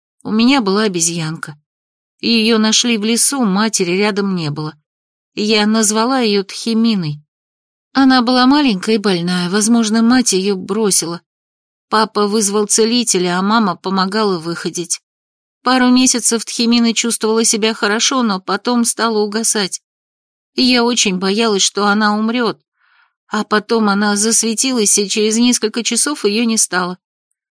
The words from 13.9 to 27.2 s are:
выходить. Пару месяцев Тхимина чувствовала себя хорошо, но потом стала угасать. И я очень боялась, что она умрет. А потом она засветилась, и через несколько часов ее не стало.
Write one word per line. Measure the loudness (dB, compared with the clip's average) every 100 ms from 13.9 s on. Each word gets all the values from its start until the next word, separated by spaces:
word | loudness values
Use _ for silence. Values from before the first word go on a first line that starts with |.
| -2 -2 0 0 -2
выходить. | -4 -8 -6 -8 -6 -8 _ _ _ _ _ _
Пару | 0 2 4
месяцев | 4 4 2 0 -2
Тхимина | -4 -2 0 2 2
чувствовала | 0 -2 -2 0 0
себя | 0 0 -2
хорошо, | -2 -2 0 0 0
но | 0 -2
потом | -4 -4 0 0
стала | 0 -2 -2 0
угасать. | -2 -2 -2 -2 -4 -6 _ _ _ _ _ _ _
И | -2
я | 2 4
очень | 2 0 0 -2
боялась, | 0 0 0 0
что | 0 0 0
она | 2 2 0
умрет. | 0 0 -2 -4 _ _ _ _ _ _ _
А | -6
потом | -2 -2 0 0 2
она | 2 0 0
засветилась, | 0 0 0 -2 -2 0 0 0
и | 0
через | 0 0 2
несколько | 2 2 -2 -4
часов | -4 -2 -2 -2
ее | -2 0
не | 0 0
стало. | -2 -2 -4 -8 _ _